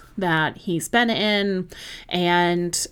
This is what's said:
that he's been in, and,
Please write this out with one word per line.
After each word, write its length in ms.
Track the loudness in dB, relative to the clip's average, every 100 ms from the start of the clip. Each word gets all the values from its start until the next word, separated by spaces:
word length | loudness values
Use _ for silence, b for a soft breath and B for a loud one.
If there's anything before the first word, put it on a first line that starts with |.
| -8 -4
that 400 | 0 2 0 -2
he's 300 | -4 -4 0
been 220 | 0 2
in, 580 | 0 0 0 0 -2 -4 B B B B
and, 800 | 0 2 4 4 2 0 -4 -4